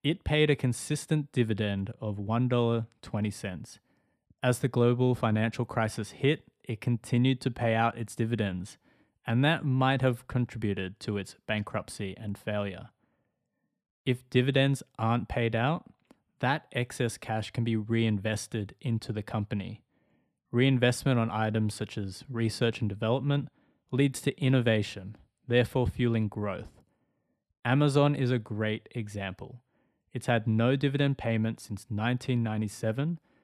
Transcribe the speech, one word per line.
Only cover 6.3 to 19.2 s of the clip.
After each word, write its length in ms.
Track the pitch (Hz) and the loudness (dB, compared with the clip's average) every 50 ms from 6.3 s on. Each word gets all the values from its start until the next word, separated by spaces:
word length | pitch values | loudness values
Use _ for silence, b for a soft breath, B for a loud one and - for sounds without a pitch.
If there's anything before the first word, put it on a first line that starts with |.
| 156 - - _ _ _ _ | 0 0 -4 _ _ _ _
it 160 | - 113 - | -8 -8 -4
continued 600 | - 123 120 107 - - 127 120 127 131 131 127 | -2 0 -2 -2 -2 0 2 2 4 4 2 0
to 80 | - 131 | -2 -4
pay 240 | 120 - 120 113 110 | -2 0 0 0 2
out 200 | 113 117 117 - | 2 2 0 0
its 200 | 117 113 - - | -2 -8 -8 -4
dividends, 600 | - 117 113 120 107 104 98 90 90 92 - - b b b b b b b b b b | -4 -2 0 0 0 -2 -2 -4 -6 -8 -10 -14 b b b b b b b b b b
and 200 | 117 117 123 139 | 0 2 2 4
that 200 | 151 165 - 170 | 4 2 2 0
might 380 | 139 127 131 131 131 135 131 | 0 2 2 4 2 2 4
have 240 | 131 131 120 - - | 2 2 0 0 -4
contributed 720 | - - 123 120 - - 113 110 101 98 98 95 92 104 - | -4 -2 -2 -2 -2 -2 -2 -2 -2 0 -2 -4 -6 -8 -8
to 160 | - 113 104 | -6 -4 -4
its 200 | 101 92 - - _ _ | -4 -4 -6 -12 _ _
bankruptcy 680 | - 107 107 104 - - 104 - - - - 104 95 - | -4 -2 -2 -2 -4 -4 -6 -6 -8 -8 -8 -8 -8 -8
and 200 | - 107 104 98 | -8 -8 -8 -8
failure. 540 | - - 107 104 104 101 101 92 - - - _ _ _ _ _ _ _ _ _ _ _ _ _ _ _ _ _ _ _ _ _ _ _ | -6 -6 -4 -2 -2 -2 -4 -6 -10 -14 -16 _ _ _ _ _ _ _ _ _ _ _ _ _ _ _ _ _ _ _ _ _ _ _
If 240 | 135 123 123 - _ | -2 -2 -2 -2 _
dividends 520 | - 127 123 139 135 135 139 139 139 - - - _ - | 2 2 4 4 4 2 2 2 2 -2 -4 -10 _ -2
aren't 300 | 113 113 117 120 - - | 0 2 2 0 0 -2
paid 260 | - 127 117 117 113 | -2 -2 0 0 0
out, 340 | 113 120 143 165 - - - - _ _ - _ _ _ _ _ _ | 0 0 0 0 -2 -6 -12 -20 _ _ -20 _ _ _ _ _ _
that 260 | - 127 147 160 - _ | -2 0 0 -2 -4 _
excess 440 | - 123 120 - - - 123 113 - | -4 -4 -4 -4 -2 -2 -2 -2 -4
cash 360 | - - - 110 110 101 - | -6 -6 -4 -4 -4 -4 -4
can 100 | - 123 | -4 -2
be 140 | 113 117 113 | 0 0 0
reinvested 1000 | 110 104 110 113 113 113 110 104 98 98 110 107 107 - - - 110 101 101 - - | -2 0 0 0 2 2 2 2 0 -2 -2 -4 -4 -6 -6 -6 -6 -6 -6 -8 -8
into 320 | - 123 113 110 - - | -4 -2 -2 -2 -4 -4
the 100 | 104 107 | -6 -6